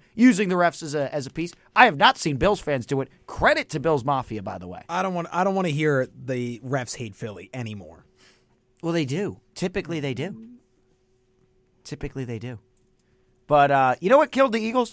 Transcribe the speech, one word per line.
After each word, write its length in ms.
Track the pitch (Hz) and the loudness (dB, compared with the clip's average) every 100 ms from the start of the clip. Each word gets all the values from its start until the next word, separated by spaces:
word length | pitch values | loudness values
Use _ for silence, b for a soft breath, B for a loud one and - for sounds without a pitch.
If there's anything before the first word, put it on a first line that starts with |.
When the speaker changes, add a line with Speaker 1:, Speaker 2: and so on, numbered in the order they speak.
| b | b
Speaker 1:
using 360 | b 247 190 202 | b 4 4 2
the 60 | 180 | 2
refs 280 | 175 160 | 2 0
as 100 | 156 | -6
a, 200 | 147 139 151 | -4 -4 -4
as 100 | 131 | -8
a 40 | |
piece. 240 | 147 170 - b - | -8 -10 -10 b 6
I 100 | 214 | 6
have 100 | 143 | 6
not 220 | 214 262 | 2 2
seen 180 | - 139 | -2 0
Bills 240 | 175 208 | 0 0
fans 260 | - 139 113 | -2 -4 -2
do 140 | 135 | -4
it. 100 | 135 _ - | -6 _ -14
Credit 440 | - 233 311 - | 0 2 2 -2
to 100 | - | -4
Bills 240 | 156 151 | 0 0
Mafia, 400 | 120 139 120 107 | 0 -2 -4 -8
by 140 | 98 95 | -10 -10
the 100 | 90 | -12
way. 140 | 90 - | -14 -8
Speaker 2:
I 120 | 170 | -4
don't 120 | 190 | -4
want, 140 | 180 165 | -4 -4
I 140 | 170 190 | -2 0
don't 100 | 190 | 0
wanna 140 | 180 | 0
hear 380 | 143 151 139 127 | 0 2 2 0
the 460 | - 127 127 123 120 | -6 -8 -4 -4 -8
refs 380 | 127 135 123 - | -6 -6 -6 -10
hate 180 | 113 101 | -12 -10
Philly 340 | 113 95 95 | -12 -12 -12
anymore. 520 | 127 113 104 78 85 _ _ b b b b _ _ | -10 -10 -10 -16 -20 _ _ b b b b _ _
Speaker 1:
Well, 80 | 160 | -4
they 140 | 170 139 | -2 -2
do. 340 | 143 202 92 _ - | -2 -4 -8 _ -6
Typically, 440 | 180 190 175 170 | -6 -4 -6 -4
they 120 | 143 | -4
do. 360 | 123 165 220 226 247 _ _ _ _ _ _ _ _ _ _ _ _ | -6 -8 -10 -18 -20 _ _ _ _ _ _ _ _ _ _ _ _
Typically, 420 | - 143 143 139 123 | -16 -12 -10 -8 -8
they 140 | 117 | -8
do. 200 | 120 117 _ _ _ _ _ _ _ _ - | -10 -14 _ _ _ _ _ _ _ _ 2
But, 240 | 151 143 | 6 6
uh, 240 | 139 131 127 | 6 4 2
you 80 | 180 | 4
know 80 | 269 | 6
what 140 | 302 | 6
killed 200 | 247 269 | 2 2
the 80 | 220 | 2
Eagles? 320 | 220 247 233 | -2 -2 -2